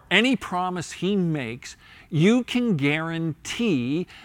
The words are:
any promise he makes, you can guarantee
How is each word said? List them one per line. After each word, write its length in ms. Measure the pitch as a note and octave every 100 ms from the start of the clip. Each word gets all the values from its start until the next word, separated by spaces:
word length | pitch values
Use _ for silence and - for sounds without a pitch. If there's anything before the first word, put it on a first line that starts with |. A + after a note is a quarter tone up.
| -
any 280 | F#3 B3 B3+
promise 560 | - F3+ F3+ F3+ -
he 240 | - F#3 G3+
makes, 580 | E3+ D3+ A#2 B2 - - - - -
you 360 | D3 F#3 B3 A#3
can 320 | B3 A#3+ D#3+
guarantee 1300 | C#3+ D3+ E3 E3 E3 C#3+ - - A#3 C#3 A#2+ D#3 F3 -